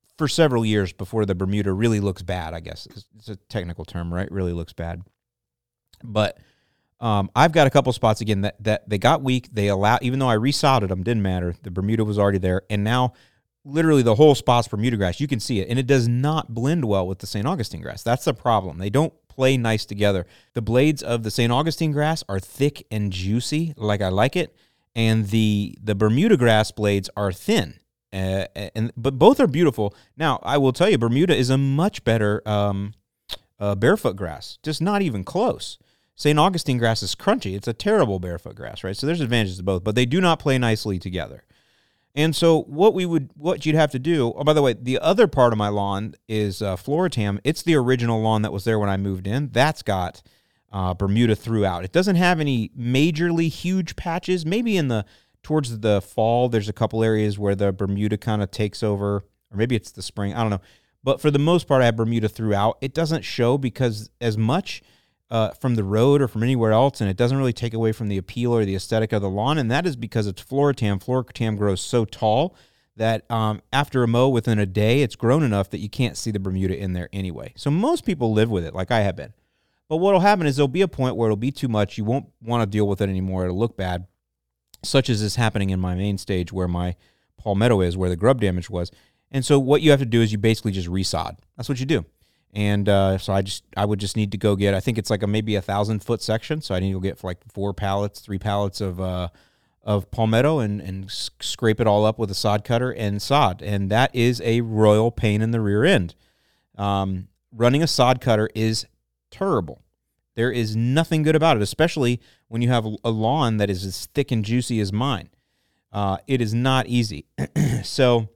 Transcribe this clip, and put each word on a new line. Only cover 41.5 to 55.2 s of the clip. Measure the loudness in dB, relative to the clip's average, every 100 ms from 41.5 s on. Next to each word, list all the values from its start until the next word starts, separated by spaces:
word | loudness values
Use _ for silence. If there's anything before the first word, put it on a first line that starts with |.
| _ _ _ _ _ _ -2
And | 0 2
so | 4 4
what | 0 2 2 4
we | 0
would, | -2 -4 -6
what | -4 -2
you'd | 0 2
have | 2
to | 0
do, | 0 0 0 0
oh, |
by | 2
the | 4
way, | 4
the | 0 -2 -2
other | 0 4 4
part | 6 4
of | 4
my | -2
lawn | -2 -2 -4 -6 -12 -6
is, | -2 -2 -2
uh, | -6 -6
Floratam. | -4 -2 0 0 -2 0
It's | -2 -2
the | 2 2
original | 4 2 2 0
lawn | 2 2
that | 0
was | -2
there | 0 0
when | 0
I | 0
moved | -2 -4 -4
in. | -4 -2
That's | 0 0 0
got, | -4 -2 -4 -8 _ _ _ _ _
uh, | -4 -4 -2
Bermuda | 0 2 2 2
throughout. | 0 0 0 -2 -2
It |
doesn't | 0 2 2
have | 2 2
any | 0 -2 -2
majorly | -6 0 2 2 2 0 0 0
huge | -2 -4 -2 -4 -6
patches. | -6 -6 -2 -4 -2
Maybe | -2 0 0
in | 0
the, | -2 -4 _